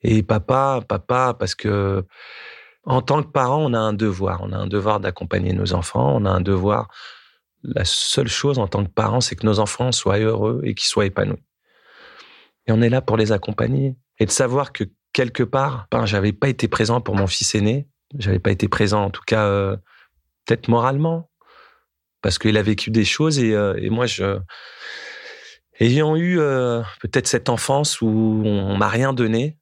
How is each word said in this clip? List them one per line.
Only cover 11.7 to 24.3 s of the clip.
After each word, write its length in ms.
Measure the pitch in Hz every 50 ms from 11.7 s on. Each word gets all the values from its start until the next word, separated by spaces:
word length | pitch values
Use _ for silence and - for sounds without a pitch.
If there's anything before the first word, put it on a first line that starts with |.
| _ _ _ _ - - - - - - - - - - - _ _ _ _
Et 60 | - 113
on 100 | 113 120
est 60 | 117
là 120 | 123 131
pour 160 | 131 - 107
les 140 | 110 110 107
accompagner. 680 | 110 101 - - 107 - 117 117 131 135 135 135 127 _ _ _ _ _
Et 80 | 110
de 40 | 107 -
savoir 400 | - 139 123 123 139 143 - -
que 100 | - 107 95 _ _ _ _ _
quelque 320 | - 131 120 - - 127
part, 420 | 107 - 135 135 143 131 117 98 _ -
ben, 120 | 120 117
j'avais 280 | 104 107 101 95 107 107
pas 160 | - - 139
été 180 | 127 - -
présent 340 | 107 - - 107 - 117 120
pour 140 | - - 101
mon 140 | 98 98 95
fils 260 | - - - - -
aîné. 340 | 107 101 104 117 139 143 _ _ _ _ _ - 143
J'avais 220 | 101 98 98 95
pas 100 | - 107
été 160 | 101 - -
présent, 380 | 98 - - 110 101 107 107 101
en 60 | 98
tout 120 | 92 - -
cas, 200 | - 113 110 107
euh, 320 | 101 98 101 98 95 98 98 - _ _ - - _ _ _ _ _ _ _ _
peut-être 220 | - 117 - -
moralement. 640 | - 117 117 117 131 135 139 156 165 165 165 165 _ _ _ _ _ - - - - _ _ _ _ _ _ _ _ _ _
Parce 180 | - - 92 -
qu'il 180 | - 107 107
a 60 | 107 101
vécu 280 | 104 107 98 - -
des 140 | 110 113 104
choses 340 | 98 - - 151 160 156 139
et, 160 | 123 110 107
euh, 200 | 104 104 101 95 -
et 120 | - -
moi, 160 | 110 117 123
je, 340 | 117 - - 95 98